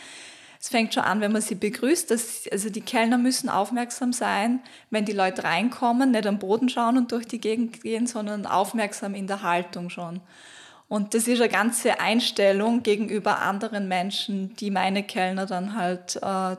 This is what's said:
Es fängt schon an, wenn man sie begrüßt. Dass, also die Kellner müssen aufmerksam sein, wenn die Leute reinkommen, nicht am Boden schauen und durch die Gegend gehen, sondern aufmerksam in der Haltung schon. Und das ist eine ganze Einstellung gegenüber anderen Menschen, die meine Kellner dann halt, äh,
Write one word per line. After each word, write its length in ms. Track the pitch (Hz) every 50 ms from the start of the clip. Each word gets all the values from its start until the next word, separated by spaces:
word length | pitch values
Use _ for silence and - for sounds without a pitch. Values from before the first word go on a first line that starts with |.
| - - - - - - - - - - - -
Es 80 | - -
fängt 220 | - 233 220 226 -
schon 100 | - -
an, 160 | - 185 214
wenn 100 | 208 208
man 120 | 220 214
sie 120 | 214 - 208
begrüßt. 560 | 185 214 208 208 - 233 262 339 339 - -
Dass, 380 | 226 226 - - - - - -
also 200 | - 196 202 220
die 100 | 196 214
Kellner 380 | - - 247 226 226 226 254 247
müssen 300 | 240 254 254 - 269 214
aufmerksam 640 | - 185 208 226 247 240 240 240 - - 254 247
sein, 480 | 240 - 208 202 196 196 208 233 247 254 - - - - - _
wenn 140 | 220 214 208
die 80 | 214
Leute 320 | 202 196 190 190 185 185 -
reinkommen, 640 | 160 165 175 214 247 - - 262 240 233 247 269 262
nicht 160 | 233 220 214
am 120 | 202 202 202
Boden 280 | 190 190 214 226 262 247
schauen 280 | - 247 233 233 247
und 160 | 262 240 233
durch 140 | 233 240 226 -
die 120 | - 220
Gegend 420 | - 208 220 240 233 226 - -
gehen, 240 | - 214 226 220 240 233
sondern 360 | - 214 214 208 214 208 190
aufmerksam 680 | - - 180 208 196 - 226 208 202 208 - 214 196 196
in 140 | 202 196 190
der 140 | 196 202
Haltung 480 | 214 175 175 175 180 180 - 180 175 175
schon. 300 | - 180 175 165 175 185 - - - - - - - - - - - - _ _
Und 240 | 202 208 202 208
das 160 | 208 226 226 233
ist 100 | 247 233
eine 100 | 233 226
ganze 500 | 190 190 208 233 226 - - 233 - -
Einstellung 800 | 160 190 220 247 240 - - - 202 196 196 196 208 233 240 240
gegenüber 580 | - 214 208 208 220 - 202 208 - 208 - -
anderen 480 | - 180 196 202 226 214 214 202 196 190
Menschen, 680 | 185 180 180 202 196 - - - 196 190 190 190 -
die 140 | - 208 202
meine 320 | 196 185 190 190 190 202
Kellner 420 | 202 202 - 214 185 185 190 190 190
dann 300 | 185 190 180 185 202 208
halt, 420 | 226 175 180 180 175 180 - -
äh, 400 | - - 196 190 190 190 185 185